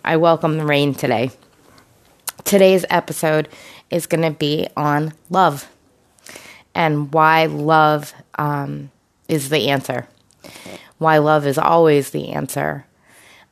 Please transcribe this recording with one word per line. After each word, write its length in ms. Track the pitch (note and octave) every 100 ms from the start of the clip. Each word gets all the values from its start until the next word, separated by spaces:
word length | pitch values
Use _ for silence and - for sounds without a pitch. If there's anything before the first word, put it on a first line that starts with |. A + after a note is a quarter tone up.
| -
I 100 | D#3+
welcome 420 | E3+ D#3+ D#3+ D#3
the 80 | D3+
rain 300 | C#3+ C#3+ C3
today. 360 | C3+ A2+ B2+ - _ _ _ _ _ _ _ _ - - -
Today's 400 | G3+ F#3+ F#3 -
episode 580 | F3 - D3+ D#3+ D#3 D3+ - - - -
is 160 | F3 -
gonna 240 | E3 D#3+
be 360 | D3 D3 D#3 F#3 -
on 380 | D3 D3 D#3 - -
love 400 | F#3 F3 C#3+ - _ _ _ _ _ - - - - _
and 400 | - D#3+ D3 C#3+
why 320 | D#3+ D#3 D#3+ D#3+
love, 680 | D3+ D3 D#3 D3+ D3+ D3 - - -
um, 500 | D3 C#3+ C#3+ C#3+ C#3 _ _ _ -
is 220 | D#3 C3+
the 180 | D3+ A#2
answer. 400 | C#3 - B2 - _ _ _ - - F#2 - - -
Why 220 | D#3+ D#3
love 260 | D3+ D3+ C#3+
is 140 | C#3
always 500 | - E3 D#3+ D3 C3+
the 200 | D3 D3
answer. 580 | D3+ D3 C#3+ D3 C#3+ - _ _ _ _ _ _